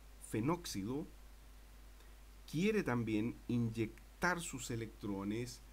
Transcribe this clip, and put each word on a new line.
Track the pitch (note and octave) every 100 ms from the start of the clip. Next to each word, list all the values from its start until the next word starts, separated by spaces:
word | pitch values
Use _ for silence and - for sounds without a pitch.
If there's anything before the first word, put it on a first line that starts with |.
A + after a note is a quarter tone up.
| - - -
fenóxido | A2+ B2 F3 F3 G#2 G2 C#3 F#3+ - - - - - - - - - - - - - -
quiere | D3 G3+ G#3+
también | D3+ A#2+ A2 G#2+ A#2 - -
inyectar | A#2+ A#2 A2+ A2 - - - F3 F3
sus | E3+ C3 -
electrones | A#2 A#2 - G#2+ G2 G2+ A2 B2 - -